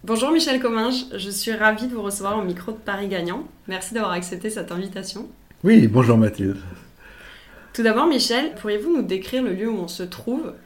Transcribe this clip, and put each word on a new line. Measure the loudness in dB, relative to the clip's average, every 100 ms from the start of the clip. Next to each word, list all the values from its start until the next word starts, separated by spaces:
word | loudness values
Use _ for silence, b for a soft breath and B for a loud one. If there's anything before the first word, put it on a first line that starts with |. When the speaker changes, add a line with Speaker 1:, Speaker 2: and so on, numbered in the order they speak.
| -2
Speaker 1:
Bonjour | 0 4
Michel | 4 4 0
Comminges, | 0 0 0 -2 -6
je | -8 -8
suis | -6 -4
ravie | 2 2 2 -4
de | -4
vous |
recevoir | -6 -4 -2 -2
au |
micro | -2 -6 -8
de | -10
Paris | -6 -4 -2
Gagnant. | -2 -4 -6 -10 -16 -8
Merci | -8 -6
d'avoir | -4 -2
accepté | -2 -6 -6 -6
cette | -6 -6
invitation. | -6 -6 -8 -10 -10 -12 -16 _ -2 6
Speaker 2:
Oui, | 8 8
bonjour | 6 6 6
Mathilde. | 4 2 -2 -2 -10 -16 -20 -20 b b b b b b b
Speaker 1:
Tout | 0
d'abord, | 2 4 4
Michel, | 2 2 0 -2 -4
pourriez-vous | -4 -2 2 0
nous |
décrire | 2 -4 -2 -2
le | -2
lieu | -2 -2
où | -4
on | -6
se | -8
trouve | -10 -8 -6 -4 -6 -12